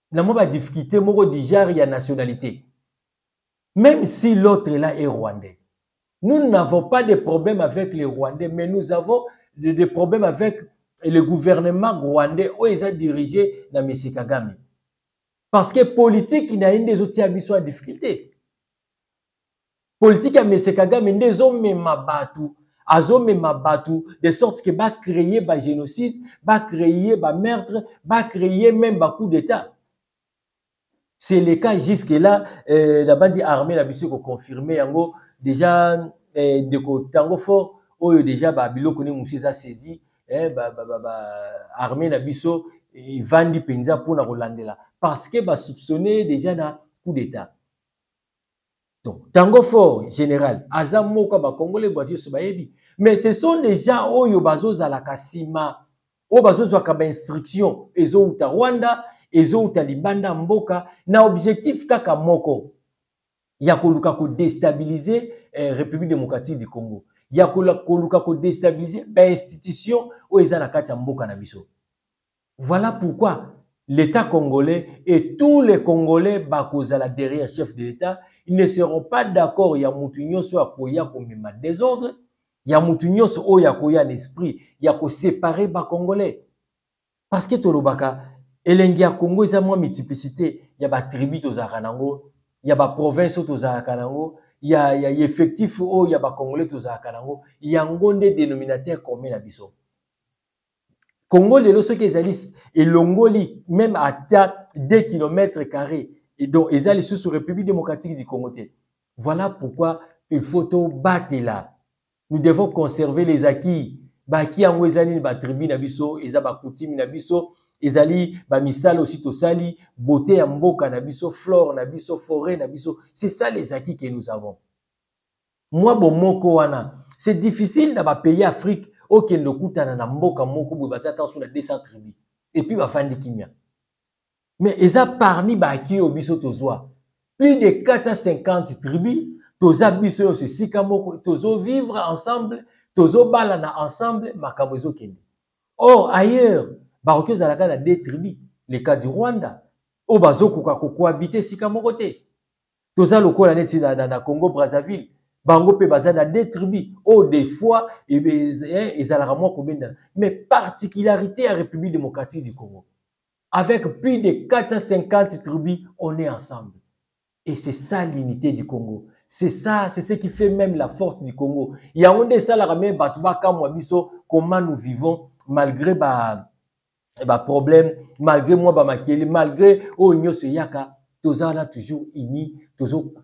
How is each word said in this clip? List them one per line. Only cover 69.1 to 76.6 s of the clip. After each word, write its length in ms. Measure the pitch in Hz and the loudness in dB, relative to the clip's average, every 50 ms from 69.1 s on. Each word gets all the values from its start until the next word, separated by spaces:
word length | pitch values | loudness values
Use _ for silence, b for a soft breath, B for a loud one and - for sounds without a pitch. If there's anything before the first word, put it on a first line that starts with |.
| - 180 185 | 4 4 6
institution 840 | 180 175 - - - - 156 - 180 156 - - 208 240 240 240 B B B B _ | 6 4 0 -4 -10 -18 -16 -14 -12 -12 -10 -4 -2 -2 -2 -2 B B B B _
oyo 140 | 190 196 170 | 4 4 4
eza 140 | 147 175 160 | 4 2 -2
na 100 | 143 135 | -4 -4
kati 220 | - 156 - - | -4 -4 -4 -4
ya 60 | 123 | -8
mboka 300 | 120 127 139 131 131 120 | -8 -8 -8 -8 -8 -8
na 100 | 104 101 | -10 -10
biso. 320 | 98 104 - - 95 - _ _ _ _ _ _ _ _ _ _ _ _ _ _ _ _ _ _ - | -14 -16 -18 -20 -20 -20 _ _ _ _ _ _ _ _ _ _ _ _ _ _ _ _ _ _ -12
Voilà 340 | 131 131 175 190 214 226 | -4 -2 0 0 0 -2
pourquoi 640 | 220 - 185 170 - - 226 196 156 - - - - _ _ _ _ _ _ - | -4 -4 -6 -6 -2 0 0 0 0 -4 -10 -16 -20 _ _ _ _ _ _ 0
l'État 360 | 139 151 160 151 - 233 220 | 2 2 2 4 2 0 0
congolais 800 | 226 175 160 147 139 131 139 139 156 170 170 165 - - - _ | 2 0 0 0 2 2 2 2 2 0 -2 -4 -10 -18 -6 _
et 300 | 185 175 156 - - - | 2 2 2 2 0 0
tous 260 | - 285 294 294 285 | 2 4 6 6 6
les 200 | 262 220 190 - | 6 6 4 4
Congolais 560 | - 175 165 165 160 160 165 165 180 202 208 190 | 2 2 2 2 2 4 2 4 4 2 0 -2
bakozala 720 | 160 139 151 147 | -4 -4 -4 -4